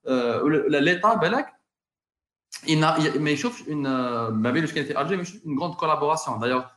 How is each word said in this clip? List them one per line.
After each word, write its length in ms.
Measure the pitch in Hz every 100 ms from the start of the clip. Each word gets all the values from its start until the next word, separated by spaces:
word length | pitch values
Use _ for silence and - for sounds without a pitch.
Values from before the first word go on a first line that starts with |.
| -
euh, 400 | 127 120 101 143
le, 180 | 156 -
le, 100 | 147
l'État, 360 | 147 180 208 226
بالك, 320 | - 240 294 - _ _ _ _ _ _ _ _ _ - -
il 120 | 156
n'a, 160 | 156 160
il, 200 | 156 147
mais 140 | 151
il 40 | 143
chauffe 300 | 240 233 139
une, 200 | 151 139
euh, 420 | 131 123 120 113
ما 220 | 110 117
بين 120 | 139
الشيء 120 | 151 160
كاين 100 | 135
في 80 | 143
Alger, 220 | 147 190
mais 60 |
il 80 | 175
chauffe 140 | - 165
une 100 | 143
grande 200 | 170 160
collaboration. 600 | 160 151 147 160 143 117
D'ailleurs, 340 | 120 127 127